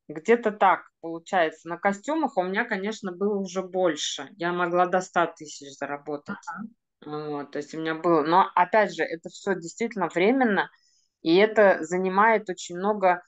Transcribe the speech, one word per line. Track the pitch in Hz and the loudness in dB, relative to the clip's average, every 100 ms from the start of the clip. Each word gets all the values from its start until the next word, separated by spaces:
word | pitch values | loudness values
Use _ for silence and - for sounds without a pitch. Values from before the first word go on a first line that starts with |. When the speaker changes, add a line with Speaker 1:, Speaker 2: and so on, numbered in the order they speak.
| - | -14
Speaker 1:
где-то | 151 185 240 226 | -6 2 2 2
так | 202 196 165 - _ | 2 2 2 -2 _
получается. | 165 165 170 190 160 160 165 | -12 -12 -2 0 0 -2 -12
На | 170 | -4
костюмах | 202 202 - 320 269 - | -2 -2 -4 -4 -2 -2
у | |
меня, | 185 196 247 | -2 -2 -4
конечно, | 202 196 214 196 | -4 -6 -8 -10
было | 175 202 196 | -4 -4 -4
уже | 190 180 | -6 -8
больше. | 190 185 180 151 - - 135 - | -6 -2 0 -2 -6 -8 -12 -8
Я | 170 | -4
могла | 175 175 175 180 | -2 0 0 2
до | 185 | 0
ста | 185 180 165 | 0 -2 -2
тысяч | - 151 - 139 135 | -4 -16 -18 -18 -12
заработать. | 139 143 151 147 - 202 - | -10 -10 -10 -10 -10 -14 -12
Speaker 2:
Ага. | 170 226 _ _ _ 151 | -14 -14 _ _ _ -12
Speaker 1:
Вот, | 151 151 147 139 | -10 -8 -8 -8
то | 147 | -10
есть | 143 160 | -10 -8
у | |
меня | 160 160 | -6 -2
было, | 175 165 | 2 4
но, | 151 180 190 - | 4 4 4 2
опять | 175 220 196 160 | 2 4 2 0
же, | |
это | 156 165 180 | -4 -6 -12
все | - 202 180 | -8 -4 -4
действительно | 165 - 226 214 165 | -4 -6 -6 -4 -4
временно, | 170 196 269 247 190 147 _ _ _ _ _ | 2 2 4 2 0 -2 _ _ _ _ _
и | 165 175 | 2 4
это | 214 214 196 170 | 4 6 4 4
занимает | 156 180 190 190 220 214 208 | 0 -4 0 2 4 4 0
очень | 175 - 175 | -10 -10 -6
много | 196 208 190 180 | -4 2 2 2